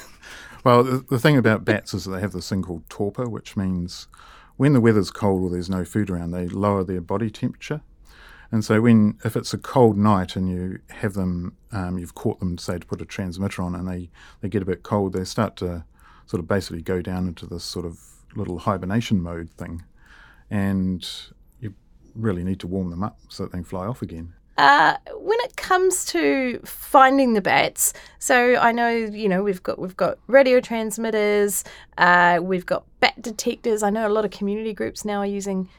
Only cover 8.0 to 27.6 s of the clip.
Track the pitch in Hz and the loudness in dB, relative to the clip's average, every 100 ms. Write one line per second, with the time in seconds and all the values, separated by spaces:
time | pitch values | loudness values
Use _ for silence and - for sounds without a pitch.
8 | - - - - - 113 107 110 120 113 | -20 -20 -20 -20 -4 -4 2 4 8 8
9 | 104 - 113 - - 104 - 139 117 101 | 6 2 -4 -4 -6 -8 0 6 6 6
10 | 107 98 90 98 92 90 92 - - - | 4 4 0 -4 -4 -4 -6 -10 -14 -6
11 | 107 98 92 87 87 - - 101 90 92 | -6 -2 -4 -4 -8 -12 -12 -8 -6 -8
12 | 87 - 113 - 90 87 - 90 - 87 | -10 -6 -6 -4 -6 -6 -6 -8 -8 -12
13 | 87 - 92 85 98 - 90 87 92 90 | -10 -8 -8 -4 -6 -4 -6 -6 -6 -8
14 | 87 - - - 101 101 92 87 - 104 | -12 -18 -20 -12 -6 -4 -4 -6 -2 0
15 | 95 92 92 - 101 - 90 87 - _ | 0 -4 -6 -2 -2 -2 -6 -6 -12 _
16 | - - - 95 82 101 - 85 82 92 | -20 -20 -8 -8 -2 -4 -4 -10 -6 -6
17 | 87 92 92 82 - 85 - 92 85 85 | -4 -4 -6 -8 -12 -12 -10 -8 -10 -12
18 | - _ _ - 92 85 113 92 92 113 | -20 _ _ -10 -8 -4 -2 -2 -2 -2
19 | 117 98 85 85 82 - 87 85 - _ | 0 -2 -2 -8 -12 -12 -12 -12 -16 _
20 | _ - - _ - 104 98 95 92 90 | _ -20 -20 _ -6 -4 0 0 0 -4
21 | - - - - _ - 107 - _ _ | -8 -14 -18 -20 _ -14 -14 -14 _ _
22 | _ 113 110 87 90 92 87 95 90 85 | _ -4 -2 -2 -2 -4 -4 -4 -4 -4
23 | 107 - _ - 92 90 82 92 95 131 | -8 -8 _ -10 -8 -8 -8 -8 -8 -8
24 | 90 82 85 - _ - - 285 311 - | -10 -12 -14 -18 _ 4 6 6 4 2
25 | - - 349 466 480 - - 370 370 370 | -8 -10 -2 -2 -2 -8 -2 2 2 0
26 | - 339 285 277 254 - - - - 269 | -4 0 0 0 -2 -4 -12 -16 2 6
27 | 262 277 254 214 185 135 | 6 6 4 2 2 2